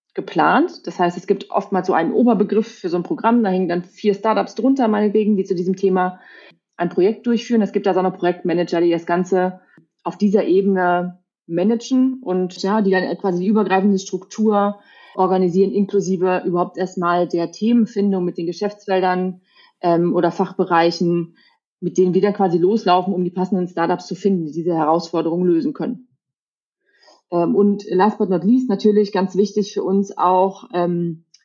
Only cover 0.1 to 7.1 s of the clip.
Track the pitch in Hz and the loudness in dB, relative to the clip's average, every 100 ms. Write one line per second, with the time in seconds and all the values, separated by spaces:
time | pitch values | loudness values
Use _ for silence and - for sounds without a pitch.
0.1 | - 190 175 156 208 349 - - - 175 | -10 -6 0 2 4 0 -4 -12 -2 -2
1.1 | 180 - 196 - - 202 185 180 156 165 | -2 -4 -4 -2 -4 -2 -4 0 0 2
2.1 | - 247 196 208 208 220 - 185 175 170 | 2 4 4 2 0 -2 -6 -4 -4 -4
3.1 | 151 226 240 208 185 180 175 175 - 208 | -2 0 2 2 0 0 -4 -6 -4 -2
4.1 | 196 220 202 - - 247 269 226 214 214 | 0 0 0 -2 -2 0 2 2 2 2
5.1 | 214 208 202 196 180 185 185 190 185 185 | 2 2 0 0 -2 -2 0 0 2 0
6.1 | 185 - - - _ _ - 170 - 185 | -4 -20 -20 -20 _ _ -6 -4 2 0